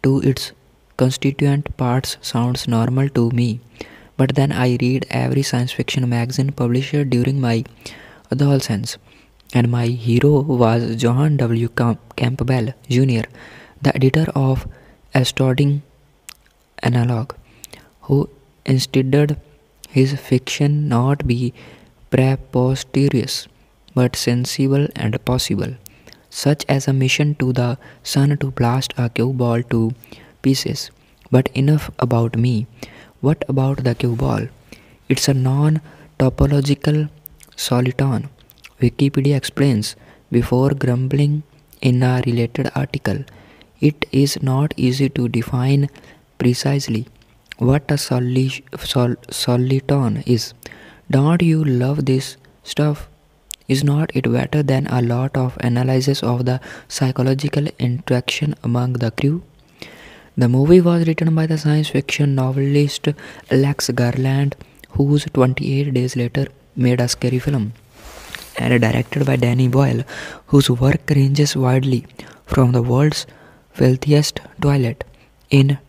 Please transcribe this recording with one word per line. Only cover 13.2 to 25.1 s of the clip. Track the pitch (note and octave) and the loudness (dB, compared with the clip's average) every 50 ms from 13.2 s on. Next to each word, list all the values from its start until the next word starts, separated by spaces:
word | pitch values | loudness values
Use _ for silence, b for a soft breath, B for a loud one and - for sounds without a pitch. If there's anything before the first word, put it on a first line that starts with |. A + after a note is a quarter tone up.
| - - B B B B B B B B B B | -4 -6 B B B B B B B B B B
the | - C#3 - | -2 -2 0
editor | - C3 C3 - D#3 D#3+ - - | 2 2 2 2 2 0 0 0
of | C#3 C3+ C3 C3 C3 - B B B B B B B B B - | 0 0 0 0 -2 -4 B B B B B B B B B -2
Astounding | C3 B2+ - - - C3+ C3 B2+ C3 D3 C#3+ C#3+ C#3+ D3 _ _ _ _ _ _ _ _ - - _ _ _ _ _ _ _ _ - | 0 0 0 0 0 0 2 2 2 2 0 0 -2 -4 _ _ _ _ _ _ _ _ -20 -20 _ _ _ _ _ _ _ _ -4
Analog, | - A#2+ A#2+ B2 A#2+ B2 B2 A2+ A2 - - - B B B B B B B B B B B _ | -2 0 0 2 0 0 -2 -4 -4 -8 -12 -20 B B B B B B B B B B B _
who | - - C#3 C#3 D3 - - _ _ _ _ _ _ | -4 0 0 0 0 -2 -8 _ _ _ _ _ _
insisted | - C3 C3 B2+ - - C3+ C3 C3 C3+ D3 D3 D3 D3+ - - _ - _ _ _ _ _ - | -2 0 0 0 0 0 0 0 2 2 2 2 2 -2 -6 -8 _ -20 _ _ _ _ _ -20
his | - - C3+ C3 C3+ C#3+ C#3 | -2 2 2 2 2 0 -6
fiction | - - C3 B2 - - - - D3 C#3+ D3 D3 D3 C#3+ | -2 0 0 0 0 -4 -4 -2 0 0 0 0 0 0
not | A#2+ A#2 B2 C3+ C#3+ C#3+ C#3+ | 0 0 2 2 0 0 0
be | B2+ A#2+ A#2+ B2 A#2 B B B B B B B B B B B _ | -2 -2 -2 -2 -6 B B B B B B B B B B B _
preposterous, | - C3 C3 C3 C3+ C3 - - - B2+ B2+ B2+ C3+ C3+ - - - C3+ C#3 C#3+ D3 A#2+ - - - - - - _ _ _ _ _ _ _ _ _ | 2 2 2 2 0 -2 -6 -4 -2 0 0 0 0 -2 -6 -4 -2 0 0 2 2 0 -2 -2 -6 -10 -10 -14 _ _ _ _ _ _ _ _ _
but | B2+ B2 B2 - | 0 0 0 0
sensible | - - - A#2+ B2 B2 - - - C3+ C3+ C#3 C#3 C#3+ D3+ - | -2 -2 0 0 0 -2 -4 -2 -2 0 2 2 0 0 -2 -4
and | - - A2 | -4 -4 -4